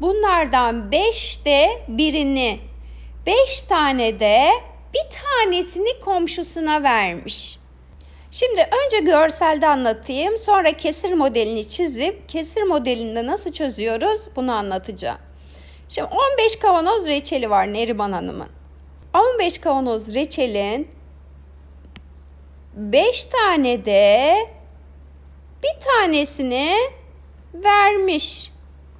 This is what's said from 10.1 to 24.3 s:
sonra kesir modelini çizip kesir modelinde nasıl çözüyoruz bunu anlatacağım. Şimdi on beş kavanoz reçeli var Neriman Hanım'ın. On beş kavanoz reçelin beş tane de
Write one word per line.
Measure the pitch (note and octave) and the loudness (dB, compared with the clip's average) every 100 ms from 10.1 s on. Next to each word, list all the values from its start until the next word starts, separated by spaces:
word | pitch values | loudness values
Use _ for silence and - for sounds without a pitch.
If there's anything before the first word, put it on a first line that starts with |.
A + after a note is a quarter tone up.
| C4 F4 A4 | -4 -2 -2
sonra | G#4+ G4+ E4 | 2 4 4
kesir | D#4+ D#4+ D4+ G4 | 0 -2 -4 -2
modelini | F4+ C4+ A#3 G#3+ A3+ G#3+ | 2 2 0 -2 -4 -4
çizip | - E4+ A#3+ D4+ G#4 - | -2 -2 -2 -4 -4 -8
kesir | D#4+ D#4+ - | -8 -6 -2
modelinde | G4+ D4+ B3 A#3+ A3+ A3+ A#3 | 0 0 0 -4 -4 -6 -4
nasıl | G4+ F4+ | -6 -6
çözüyoruz | - D4 G#3 A3+ A3+ E4+ G#4+ - - | -6 -6 -4 -4 -2 -2 -2 -6 -6
bunu | B3+ | -4
anlatacağım. | A3+ G3+ B3+ B3+ F#3+ A#2+ - - - - - - - - | -4 -4 -6 -8 -8 -8 -10 -14 -20 -20 -20 -20 -20 -10
Şimdi | - - | -8 -4
on | G#4 C5+ C5+ | 0 0 2
beş | A4 - | 0 2
kavanoz | G4 F4 E4 A4+ E4 | 2 4 2 0 -2
reçeli | C#4+ C#4+ C#4+ A3+ | -2 -2 -2 0
var | G3+ G3 | 0 0
Neriman | G#3 A#3 A3 G3+ | -2 -4 -2 -4
Hanım'ın. | F#3 - - - - - - - - - | -4 -6 -10 -14 -18 -20 -20 -20 -20 -2
On | E4+ A#4+ A#4+ | 2 2 2
beş | F4+ - | 0 0
kavanoz | E4 C4+ B3+ A3 A3 | 0 -2 -2 -4 -4
reçelin | A3 D4+ - B3+ G3+ G3+ A#3 D#4+ - - - - - - - - - - - - - - - - - - | -4 -4 -2 -2 -2 -4 -4 -8 -14 -20 -20 -20 -20 -20 -20 -20 -20 -20 -20 -20 -20 -20 -20 -20 -20 -18
beş | G3+ G#3 B3 G4+ B4 | -12 0 2 2 0
tane | - B4+ G#4+ E4 C4 A#3+ | -2 0 2 2 0 -2
de | G3+ G3+ G3+ G#3+ C#4 | 2 4 6 6 4